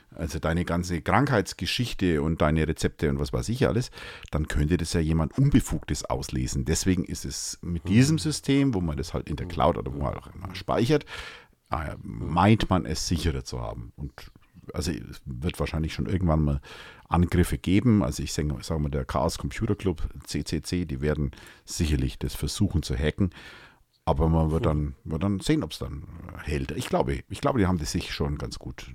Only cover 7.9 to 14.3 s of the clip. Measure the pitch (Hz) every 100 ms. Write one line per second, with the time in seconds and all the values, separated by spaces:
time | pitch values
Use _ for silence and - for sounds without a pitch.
7.9 | 107 139 160 160 139 - 139 139 98 85
8.9 | 73 - - - 78 - 85 73 - 64
9.9 | 69 67 50 - - - - - 78 120
10.9 | 151 - - - - - _ - - 78
11.9 | - - 53 85 85 101 110 - 92 60
12.9 | 80 - 82 85 67 - 64 55 57 57
13.9 | - 69 - -